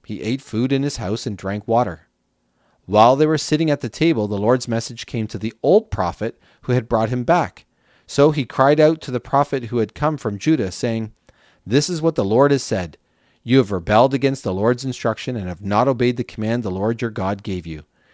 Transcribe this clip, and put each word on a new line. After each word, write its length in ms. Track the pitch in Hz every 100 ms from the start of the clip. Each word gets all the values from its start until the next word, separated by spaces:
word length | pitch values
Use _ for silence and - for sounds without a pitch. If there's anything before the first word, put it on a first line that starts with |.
| -
He 160 | 101
ate 180 | 85 131
food 320 | - 107 127
in 120 | 135
his 140 | 143 131
house 280 | 101 110 -
and 100 | 101
drank 300 | 95 104 101
water. 360 | 113 113 85 _ _ _ _ _ _ _ _ -
While 300 | 101 117 135
they 100 | 151
were 120 | 156
sitting 340 | - 151 160
at 80 | 143
the 80 | 117
table, 400 | - 165 131 104
the 100 | 101
Lord's 300 | 107 127 120
message 380 | 113 - 117 -
came 200 | 123 107
to 120 | 101
the 160 | 110 -
old 260 | 131 196 240
prophet 480 | - 90 - 113 - _ _
who 120 | -
had 140 | 123 113
brought 200 | 113 113
him 160 | 127
back. 420 | 123 175 104 - _ _ _ _ -
So 220 | - 143
he 120 | 151
cried 360 | 120 - 135 151
out 200 | 151 160
to 100 | -
the 80 | 123
prophet 460 | - 139 143 139 117
who 120 | 120
had 160 | 107
come 220 | - 147 151
from 200 | 113 104
Judah, 360 | 151 156 95
saying, 400 | - 120 113 110 - _ _ _ _
"This 240 | - 123 147
is 140 | 170
what 140 | 165 156
the 80 |
Lord 260 | 98 113 143
has 140 | 139
said. 340 | - 104 87 - _ _ _ _
You 140 | 117 131
have 120 | 104
rebelled 420 | 95 85 107 131
against 280 | 135 135 135
the 100 | -
Lord's 320 | 92 110 123
instruction 520 | 131 120 117 110 - 120
and 100 | 92
have 160 | 87
not 240 | 101 104 127
obeyed 300 | 123 123 123
the 80 |
command 400 | 117 - 110 120
the 80 | 110
Lord 280 | 92 104 117
your 120 | 120
God 320 | 107 95 101
gave 240 | 101 92 82
you. 160 | 78 - _ _